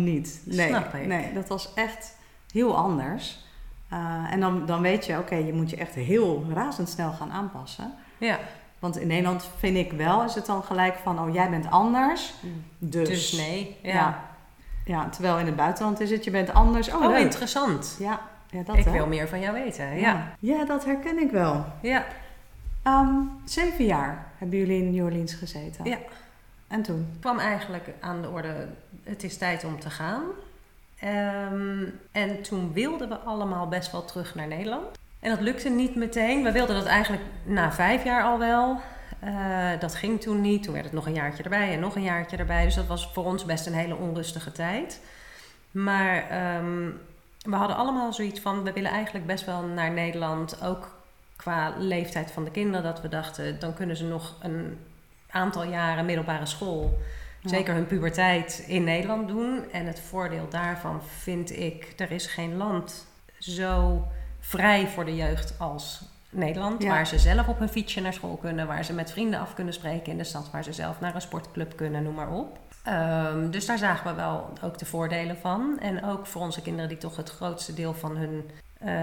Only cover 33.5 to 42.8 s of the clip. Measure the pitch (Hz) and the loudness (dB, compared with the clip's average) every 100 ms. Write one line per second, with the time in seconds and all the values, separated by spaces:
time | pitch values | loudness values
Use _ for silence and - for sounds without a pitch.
33.5 | 180 170 180 175 175 175 180 170 165 151 | -2 -2 -2 -4 -8 -8 -8 -6 -6 -6
34.5 | 156 214 262 403 - - - - 220 208 | -4 -4 -4 -6 -12 -20 -6 -2 2 2
35.5 | 254 277 240 254 240 226 233 226 285 240 | 0 2 2 2 0 -2 2 4 4 4
36.5 | 226 233 196 - 208 220 196 - - - | 4 4 2 4 4 4 0 -4 -8 0
37.5 | 202 160 151 180 254 254 247 220 233 233 | 2 2 4 4 4 4 4 4 4 4
38.5 | 240 254 254 - - - - 202 202 190 | 4 4 0 -4 -14 -12 -8 -6 -2 0
39.5 | 185 180 165 165 - 202 214 220 208 202 | 2 2 0 -2 -2 -2 0 0 2 4
40.5 | 208 202 147 - 156 156 160 147 151 180 | 4 2 -4 -4 -4 -2 0 -2 -4 -2
41.5 | 202 196 160 185 202 190 175 170 175 175 | 2 2 0 0 0 0 0 -2 -2 2
42.5 | 170 175 180 | 4 6 6